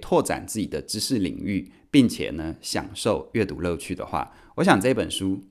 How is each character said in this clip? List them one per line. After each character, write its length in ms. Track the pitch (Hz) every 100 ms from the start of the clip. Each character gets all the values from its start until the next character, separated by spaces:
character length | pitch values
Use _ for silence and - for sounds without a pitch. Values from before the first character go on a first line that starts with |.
拓 220 | - 175
展 240 | - 69 -
自 120 | 113
己 60 | 87
的 160 | 73
知 180 | - 107
识 200 | - 123
领 180 | 87 -
域， 340 | 92 98 - - _
并 160 | 143 117
且 200 | - 58
呢， 240 | 76 80 -
享 280 | - 101 71
受 360 | - 117 82 -
阅 120 | 113 98
读 140 | -
乐 160 | 87 82
趣 180 | -
的 120 | 90 -
话， 260 | 76 - - - -
我 80 |
想 160 | 180 120
这 140 | 107
本 160 | 117 87
书 320 | - 95 95 -